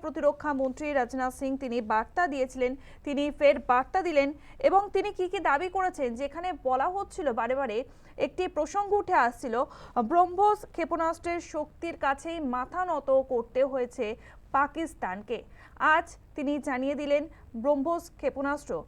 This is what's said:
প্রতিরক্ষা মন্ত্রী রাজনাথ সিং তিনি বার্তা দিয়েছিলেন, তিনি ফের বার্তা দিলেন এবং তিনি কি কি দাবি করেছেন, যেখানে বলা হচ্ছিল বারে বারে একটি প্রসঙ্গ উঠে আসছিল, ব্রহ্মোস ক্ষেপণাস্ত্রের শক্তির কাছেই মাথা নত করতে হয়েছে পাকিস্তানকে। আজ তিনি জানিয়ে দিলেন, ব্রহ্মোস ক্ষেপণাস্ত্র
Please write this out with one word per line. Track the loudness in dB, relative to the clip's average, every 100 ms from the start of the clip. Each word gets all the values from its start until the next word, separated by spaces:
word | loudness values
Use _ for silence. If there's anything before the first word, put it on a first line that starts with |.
প্রতিরক্ষা | -4 0 0 2 -2 0
মন্ত্রী | -2 -2 -2
রাজনাথ | 0 0 -2 -4 -4
সিং | -4 -4
তিনি | -4 -4 0
বার্তা | -2 0 0 0
দিয়েছিলেন, | 0 -2 0 -2 -2 -12 -12 -4
তিনি | -2 -2 4
ফের | 4 6 4
বার্তা | 2 2 0 2
দিলেন | 2 2 0 -12 2 6
এবং | 6 4
তিনি | 0 -2 -2
কি | -4
কি | 0 2
দাবি | 2 0 0
করেছেন, | 0 0 -4 -4
যেখানে | -6 -6 -6 -4 0
বলা | 0 0
হচ্ছিল | -2 -8 -4 -2 0
বারে | 0 -2
বারে | -2 -4 -6 -12 -14 -4 -4
একটি | -2 -4 -2
প্রসঙ্গ | -4 -2 0 0
উঠে | 2 2 2
আসছিল, | 0 -4 -2 -4 -6 -8 -2 2
ব্রহ্মোস | 4 4 4 4 4 -2
ক্ষেপণাস্ত্রের | -4 -2 0 -2 -2 -4 -4 -6
শক্তির | -6 -8 -8 -8 -2
কাছেই | -2 -2 -4 -4 -4
মাথা | -4 -4 -4 -2
নত | -2 4 2 4
করতে | -2 -2 0 0
হয়েছে | 0 -4 -4 -6 -6 -14 -20 -2 0
পাকিস্তানকে। | 0 -2 -8 -6 -6 -6 -6 -8 -8 -20 -16 0 4
আজ | 4 2 -10 -14 -6
তিনি | -2 -2 -2
জানিয়ে | -2 -2 -2
দিলেন, | 2 0 0 -12 -14 -4
ব্রহ্মোস | 2 2 2 -2 -4 -6
ক্ষেপণাস্ত্র | -4 -2 -4 -4 -4 -6